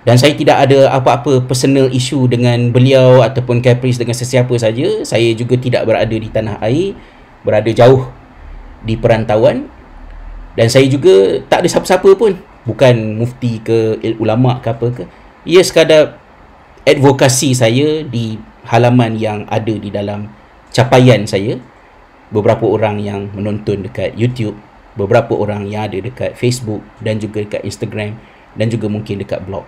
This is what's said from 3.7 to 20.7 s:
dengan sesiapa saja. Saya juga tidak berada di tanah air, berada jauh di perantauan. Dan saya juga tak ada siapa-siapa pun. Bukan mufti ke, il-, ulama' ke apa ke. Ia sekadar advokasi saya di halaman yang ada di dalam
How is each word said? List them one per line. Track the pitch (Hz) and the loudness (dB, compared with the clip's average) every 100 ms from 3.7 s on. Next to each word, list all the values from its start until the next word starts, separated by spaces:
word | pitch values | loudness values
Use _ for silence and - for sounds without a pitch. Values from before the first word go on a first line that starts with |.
| 123 131 120 | 2 0 -2
dengan | 117 123 | -4 -4
sesiapa | 123 127 123 120 | -2 -2 0 0
saja. | 113 117 175 220 311 | -2 -2 -4 -4 -4
Saya | 113 117 110 | 0 0 0
juga | 120 123 | -2 -2
tidak | 127 117 110 | 0 -2 0
berada | 104 110 110 | 0 0 -4
di | 110 | -4
tanah | 110 107 107 | -6 -6 -6
air, | 107 147 196 - - - - - | -2 -2 -4 -8 -20 -20 -20 -10
berada | - 107 110 | -2 0 0
jauh | 110 123 131 - - - - - - - - | 4 6 6 0 -14 -20 -20 -20 -18 -20 -14
di | 110 110 | -6 -2
perantauan. | 113 110 110 107 120 240 302 - - - - - - - - - | 0 0 0 2 2 0 -10 -18 -20 -20 -20 -18 -18 -18 -12 -2
Dan | 117 | 2
saya | 131 135 | 4 2
juga | 135 160 190 190 - - | 2 4 4 2 -2 -2
tak | - | 0
ada | 175 | 0
siapa-siapa | - - 185 196 190 | -2 0 2 4 4
pun. | 220 180 - - 113 | 2 -2 -12 -12 -10
Bukan | 110 131 117 110 107 | 2 4 4 -2 -4
mufti | 117 - 123 110 | -6 -4 -6 -6
ke, | 110 113 110 110 | -2 0 0 -2
il-, | - - | -4 -2
ulama' | 110 113 127 127 | 0 2 2 0
ke | 117 | -4
apa | 117 120 | -4 -4
ke. | 123 180 - - _ 143 | -6 -12 -18 -20 _ 2
Ia | 175 | 4
sekadar | 170 170 156 156 131 - _ - - - - - | 4 2 4 4 4 -4 _ -20 -20 -20 -20 -4
advokasi | 131 147 135 127 143 127 147 123 | 0 4 4 4 2 2 -2 0
saya | 113 123 151 156 | 0 2 0 -2
di | 151 120 113 107 - - - | -6 -6 -6 -10 -16 -20 -2
halaman | 117 123 123 117 110 | 2 4 2 2 -2
yang | 107 104 104 | -4 -6 -6
ada | 107 107 | -4 -4
di | 104 104 | -6 -6
dalam | 98 101 104 104 - - _ _ | -8 -6 -8 -12 -16 -20 _ _